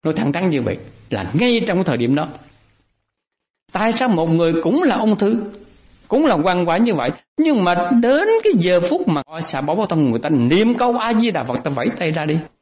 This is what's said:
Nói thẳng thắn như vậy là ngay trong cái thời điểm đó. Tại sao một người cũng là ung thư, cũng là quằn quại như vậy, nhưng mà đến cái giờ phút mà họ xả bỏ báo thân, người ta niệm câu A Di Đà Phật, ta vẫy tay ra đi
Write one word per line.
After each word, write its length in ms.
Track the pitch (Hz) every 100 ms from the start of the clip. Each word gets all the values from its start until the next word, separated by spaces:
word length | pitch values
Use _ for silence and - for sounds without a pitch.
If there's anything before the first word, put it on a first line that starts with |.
| 160
Nói 80 |
thẳng 200 | 156 220
thắn 160 | 156 185
như 120 | 147
vậy 160 | 113 95 - - -
là 220 | 107 87
ngay 280 | 143 247 233 -
trong 100 | 185
cái 60 |
thời 140 | 170 120
điểm 180 | 117 143
đó. 120 | 160 - - _ _ _ _ _ _ _ _ _ _ _ _
Tại 220 | 190 220
sao 160 | 226 254
một 200 | 175 165
người 240 | 165 165 165
cũng 200 | 165 269
là 120 | 349 196
ung 200 | 214 208
thư, 280 | 202 226 - - - - _ _ _
cũng 180 | 254 311
là 100 | 175
quằn 300 | 175 180 170
quại 140 | 170
như 140 | 240
vậy, 180 | 170 123 - _ -
nhưng 260 | 320 262
mà 120 | 180 175 175 240
đến 260 | 240 277 415 453
cái 100 | 440 254
giờ 200 | 175 180 175
phút 180 | 330 254
mà 140 | 151 135
họ 140 | 156
xả 200 | - 135
bỏ 140 | 143 180
báo 100 | 208
thân, 240 | 160 139
người 100 | 117
ta 100 | 143
niệm 440 | 143 120 170 226
câu 240 | 240 247 240
A 160 | 226
Di 180 | 226 233
Đà 120 | 165
Phật, 200 | 120 123
ta 80 | 156
vẫy 160 | 135 139 -
tay 140 | 170
ra 140 | 156 151
đi 120 | 160 156 _